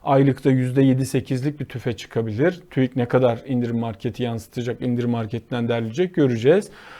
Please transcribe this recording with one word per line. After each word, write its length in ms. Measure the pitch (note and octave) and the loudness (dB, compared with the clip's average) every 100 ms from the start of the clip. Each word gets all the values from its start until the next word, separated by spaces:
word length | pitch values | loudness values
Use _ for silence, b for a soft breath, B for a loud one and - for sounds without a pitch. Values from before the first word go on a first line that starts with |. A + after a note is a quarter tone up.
Aylıkta 460 | - C#3 C#3 B2+ C#3+ | 2 4 4 2 2
yüzde 320 | C3 B2+ B2 | 2 2 2
yedi 240 | C3+ B2+ B2+ | 4 2 0
sekizlik 540 | C3+ - C3 C#3 C#3+ | -4 -2 -4 -4 -6
bir 60 | C3+ | -10
tüfe 280 | A#2 B2+ | -8 -6
çıkabilir. 680 | G#2+ - - A2+ G#2+ E3 F3 - | -8 -6 -4 -4 0 0 0 -6
tüik 240 | C3+ C3 C3 | -2 0 0
ne 100 | A#2+ | 0
kadar 380 | B2+ B2+ A2+ - | 4 2 0 -2
indirim 320 | B2 A#2 A#2 | -2 -2 -2
marketi 440 | A#2 G#2+ B2 - | -4 -6 -8 -4
yansıtacak, 580 | B2 A2+ - B2+ A#2+ A#2 | -4 -6 -8 -8 -6 -4
indirim 280 | B2+ A#2+ A#2+ | -4 -2 -2
marketinden 580 | A#2 G#2+ A#2 - B2 A#2 | -2 -4 -8 -6 -4 -2
derleyecek 480 | A#2 A2+ B2 F3+ F3+ | -2 -2 -2 -2 2
göreceğiz. 540 | C#3 A#2 B2+ F#3+ G#3 B B B | 2 4 4 4 0 B B B